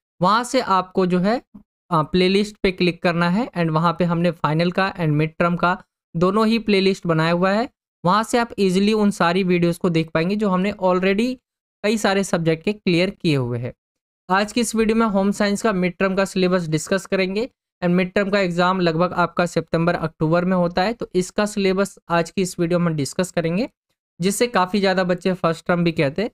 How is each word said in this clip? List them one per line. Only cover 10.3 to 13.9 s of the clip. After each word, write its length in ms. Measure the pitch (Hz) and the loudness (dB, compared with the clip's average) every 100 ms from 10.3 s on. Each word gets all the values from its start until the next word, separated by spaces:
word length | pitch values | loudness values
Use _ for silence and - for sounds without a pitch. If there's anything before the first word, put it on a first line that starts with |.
| 208 | -2
जो 120 | 208 | 0
हमने 240 | 180 202 | 0 -2
already 640 | 208 185 185 190 196 247 254 _ _ _ _ | -2 0 2 0 0 -2 -4 _ _ _ _
कई 120 | 208 226 | -2 0
सारे 260 | 208 196 | 0 0
सब्जेक्ट 400 | 190 180 160 160 | 0 -2 0 -2
के 80 | 202 | -2
क्लियर 380 | 208 190 170 190 | -4 0 0 0
किए 260 | - 170 139 | -2 -2 0
हुए 220 | 120 120 | -2 -6
हैं। 140 | 127 - _ | -8 -12 _